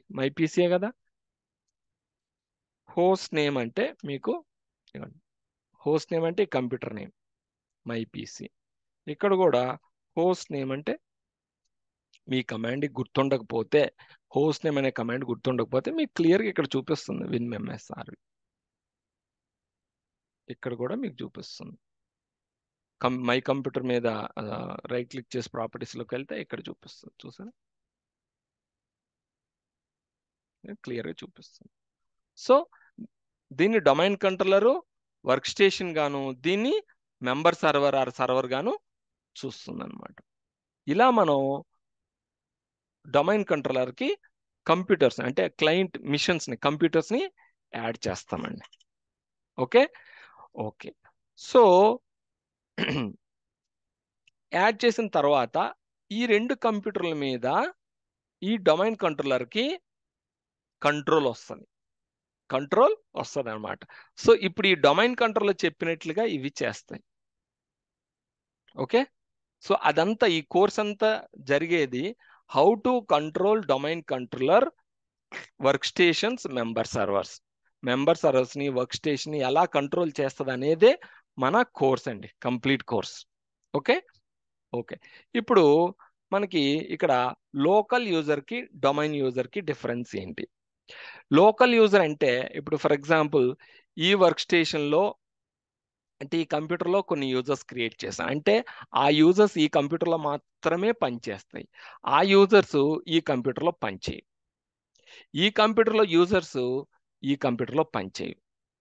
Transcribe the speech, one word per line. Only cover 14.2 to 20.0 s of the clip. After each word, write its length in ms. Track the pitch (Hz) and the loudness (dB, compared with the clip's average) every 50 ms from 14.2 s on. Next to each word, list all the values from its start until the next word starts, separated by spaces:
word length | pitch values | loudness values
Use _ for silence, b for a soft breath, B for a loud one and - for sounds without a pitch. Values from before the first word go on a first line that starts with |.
| _ _ | _ _
హోస్ట్ 320 | - 139 147 156 147 - - | -2 0 0 0 0 -2 -2
నేమ్ 140 | 156 147 139 | -2 -2 0
అనే 100 | 135 131 | -2 -2
కమాండ్ 340 | - - 113 117 120 135 135 | -2 -4 -6 -6 -6 -6 -6
గుర్తుండకపోతే 640 | 123 117 - - 131 127 120 113 - 123 131 131 - | -6 -8 -6 -4 -4 -2 -2 -4 -2 -4 -4 -4 -4
మీకు 200 | 320 320 302 - - | -4 -4 -4 -4 -2
క్లియర్‌గా 340 | - 165 165 180 202 220 202 | 0 2 2 2 2 0 -2
ఇక్కడ 180 | - - 143 - | -4 -4 -4 -2
చూపిస్తుంది 560 | - 135 131 - 151 - - - 135 - - - | -4 -4 -4 -4 -4 -6 -6 -8 -10 -8 -6 -6
WinMem 380 | 123 117 120 120 113 104 107 - | -6 -4 -4 -6 -8 -8 -10 -10
ఎస్ఆర్వి. 480 | - - - - - - - - - - _ _ _ _ _ _ _ _ _ _ _ _ _ _ _ _ _ _ _ _ _ _ _ _ _ _ _ _ _ _ _ _ _ _ _ _ | -12 -12 -14 -16 -16 -16 -16 -16 -18 -20 _ _ _ _ _ _ _ _ _ _ _ _ _ _ _ _ _ _ _ _ _ _ _ _ _ _ _ _ _ _ _ _ _ _ _ _